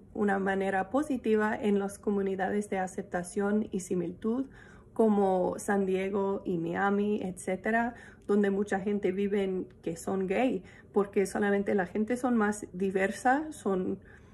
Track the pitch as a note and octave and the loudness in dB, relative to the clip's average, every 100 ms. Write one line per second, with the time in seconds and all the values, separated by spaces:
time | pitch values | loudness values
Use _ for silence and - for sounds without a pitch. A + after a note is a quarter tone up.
0 | - - G#3 G3 F#3+ G3 G3 F#3+ F#3+ C4+ | -8 -2 2 2 0 0 0 0 0 0
1 | D4+ B3 A3+ G#3+ G#3+ A#3 G#3 G3+ G3 - | 0 -2 2 2 2 0 2 2 0 -4
2 | A3 G3+ F#3+ F#3+ F#3+ G#3 G#3 F#3+ F#3 G3 | -2 0 0 0 0 -2 -2 -2 -2 -6
3 | F#3+ F3+ F3+ G#3 G3+ G#3 G#3+ F#3+ - F#3 | -6 -6 -4 -2 0 0 0 -4 -4 -2
4 | E3+ F3+ A3 B3 C4+ - - - - - | -4 -4 -4 -2 -4 -12 -20 -20 -6 2
5 | A3 G#3 F#3+ F#3 F3+ F3+ - G3+ F#3+ F#3 | 4 6 4 4 2 -2 0 0 2 0
6 | G3 G3+ G3 G3 - F3 E3 F3+ G3+ G3+ | 0 0 -2 -2 -2 -2 -2 0 2 2
7 | G#3 G#3 F#3 F3+ - F#3 A3 A3+ A#3 A#3+ | 2 0 -4 -6 -6 -4 0 0 0 -6
8 | - - - G#3 G3 G3 G3+ F#3+ G3 G#3 | -16 -10 0 4 4 2 0 -2 0 0
9 | F#3 F#3+ G3+ G#3 F#3+ F#3 - - E3 E3+ | 0 0 0 0 0 -2 -6 -8 -8 -6
10 | - F#3+ F#3 G3 B3+ F#3 - - - G#3 | -4 -2 0 0 0 0 -6 -18 -2 0
11 | G3 G#3 F#3+ A3+ G3+ G3+ G3+ G#3 F3 G#3 | 2 2 0 0 2 2 2 0 0 -2
12 | G#3+ B3 B3+ A#3 G#3 G#3 - F3+ G3 F#3+ | -2 0 0 2 2 0 -8 -4 -2 0
13 | G3 - B3 C#4 D#4 D4 G#3 F#3+ F#3+ F#3+ | 0 0 2 2 0 -6 -2 0 -2 -6
14 | - - - | -10 -20 -20